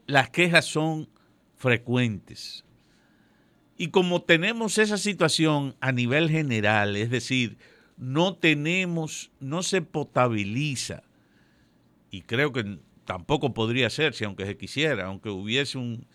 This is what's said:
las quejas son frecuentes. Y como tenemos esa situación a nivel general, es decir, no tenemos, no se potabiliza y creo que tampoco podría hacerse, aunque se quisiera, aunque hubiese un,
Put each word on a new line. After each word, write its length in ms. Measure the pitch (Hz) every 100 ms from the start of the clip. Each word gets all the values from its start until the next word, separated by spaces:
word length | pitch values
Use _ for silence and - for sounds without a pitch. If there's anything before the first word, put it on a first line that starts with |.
| -
las 240 | 139 120
quejas 360 | - 175 165 160
son 440 | 156 160 156 - _ _ _ _ _
frecuentes. 1080 | 127 117 117 123 120 98 - 113 - - - _ _ _ _ _ _ _ _ _ _ -
Y 120 | 170
como 340 | 190 180 175
tenemos 560 | - 165 196 233 220 208
esa 220 | 214 208
situación 760 | 196 175 165 - 156 147 139 -
a 100 | 131
nivel 380 | 123 120 143 165
general, 680 | 160 147 110 104 107 101 101
es 140 | 117
decir, 480 | 123 - 131 117 104 - _ _ -
no 380 | 127 139 185 -
tenemos, 960 | 165 147 151 185 180 165 156 - - -
no 240 | 135 160
se 180 | 185 185
potabiliza 1200 | 151 156 143 131 123 110 101 117 151 123 - 85 - _ _ _ _ _ _ _ _ _ _
y 100 | 95
creo 300 | - 117 147
que 260 | 123 101 98 - _ -
tampoco 480 | 92 87 127 135
podría 340 | 113 110 127 113
hacerse, 380 | - 151 - 107
aunque 200 | 95 98
se 120 | 98
quisiera, 500 | 98 131 156 117 92
aunque 220 | 95 110
hubiese 480 | 95 104 123 143 135
un, 280 | 123 113 -